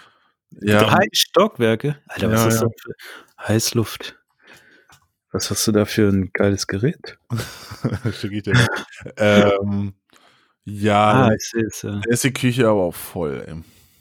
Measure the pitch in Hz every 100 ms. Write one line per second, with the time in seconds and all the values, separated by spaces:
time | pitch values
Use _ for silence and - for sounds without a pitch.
0 | - _ _ _ _ - 104 104 107 165
1 | 214 - - - 214 - 113 113 143 143
2 | _ - 98 110 113 113 113 110 - -
3 | - - - _ - 110 - 117 104 -
4 | - - _ _ _ - _ _ _ -
5 | _ _ _ 95 - 101 - 107 104 -
6 | 104 98 92 - 101 98 - 98 123 -
7 | - - - 113 - - - - 120 101
8 | 117 - 104 104 101 123 120 - - -
9 | - - 104 104 101 101 101 101 101 95
10 | _ _ _ _ _ _ - 104 104 104
11 | 107 127 123 107 - 117 110 - 107 101
12 | 110 120 135 127 127 120 113 104 87 -
13 | - 95 80 65 - 78 - _ _ _